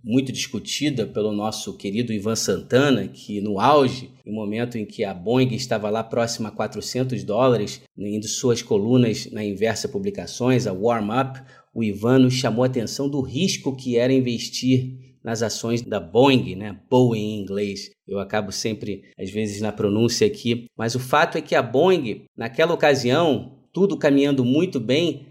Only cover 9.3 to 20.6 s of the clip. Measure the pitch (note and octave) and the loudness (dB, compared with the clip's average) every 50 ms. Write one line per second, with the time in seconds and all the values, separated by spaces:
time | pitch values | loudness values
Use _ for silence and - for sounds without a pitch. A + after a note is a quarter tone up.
9.3 | - G#2+ G#2+ G#2 G2+ F#2+ G#2+ A2+ G#2+ - - G2+ - G#2 F#2+ G2+ G2 - F2 E2+ | -8 -6 -6 -6 -2 -2 0 -2 -2 -2 -6 -6 -6 -4 -6 -4 -6 -6 -10 -10
10.3 | - - B2 B2 C3 A#2+ - G#2+ F#2 F#2 G2+ A#2 A#2+ A#2 G#2 G2+ A2 B2+ C3+ C3 | -8 -2 0 2 2 2 0 -2 -4 0 0 0 0 0 -2 -2 -2 -2 -2 -2
11.3 | - - - - - - _ _ _ A2+ A2+ G#2+ G2 F#2+ G#2+ A#2 B2+ C3 B2+ B2+ | -6 -14 -18 -20 -20 -20 _ _ _ -4 -4 -2 -2 -2 2 4 6 6 6 6
12.3 | B2+ B2+ - A#2+ G#2+ A2+ B2+ B2+ B2+ B2+ G#2+ G#2 - - C#3 C#3+ C#3+ C#3+ B2+ - | 4 2 0 0 2 2 0 0 0 -2 -4 -4 -6 -4 -4 -2 -2 -2 -4 -4
13.3 | G2+ C#3 F#3 F#3+ - - - D3 B2+ B2+ B2+ B2+ A#2+ A#2 A#2+ B2+ C3+ C3 B2+ B2 | -2 -2 -2 -2 -2 -2 -4 -6 -6 -6 -4 0 0 2 4 4 4 2 2 0
14.3 | A#2 A2 - - - - B2+ B2+ B2+ C3 B2+ - - - - - _ _ _ A2+ | -2 -4 -6 -8 -8 -4 0 2 2 2 2 -2 -8 -14 -18 -20 _ _ _ -6
15.3 | A2+ G#2+ A#2 G#2+ - - - A#2 A#2 A#2 A2+ - A2 G2+ E2+ D#2+ F2 A2+ C3 C#3 | -4 -2 -2 -4 -4 -4 -4 -2 -2 -2 -4 -4 -4 -6 -6 0 4 6 6 6
16.3 | C3+ B2 G2+ F#2 F#2 F#2 G#2 G#2+ G2 - _ _ - B2 B2+ A#2+ A2+ G#2+ G#2 G#2+ | 6 4 2 0 -8 -8 -10 -10 -12 -14 _ _ 4 4 4 4 2 0 -4 -4
17.3 | G#2+ G#2+ G2 F#2+ G2 G2+ G#2 G2+ G2 G2 - - _ _ _ - F#2+ G2 F#2+ F#2+ | -6 -6 -6 -6 -4 -4 -2 -4 -4 -8 -12 -16 _ _ _ -8 -6 -6 -6 -2
18.3 | - G#2+ G#2 G2 F#2+ - - A#2 A2 G#2 - G#2 G2 F#2+ - _ _ - G2 F#2+ | -2 -2 -2 -4 -8 -6 -4 -4 -4 -4 -6 -8 -8 -10 -12 _ _ -10 -10 -6
19.3 | G2 G#2+ A2 G#2 G2+ G#2 G#2+ G#2+ G2+ - G#2 G2+ G2+ G#2+ A#2 A#2 A#2 - A2 G#2 | -4 -4 -4 -4 -4 -4 -4 -4 -2 0 0 2 4 4 4 2 4 4 2 2
20.3 | G#2 - - A#2+ A#2 A#2+ | 2 0 -2 -2 -2 -2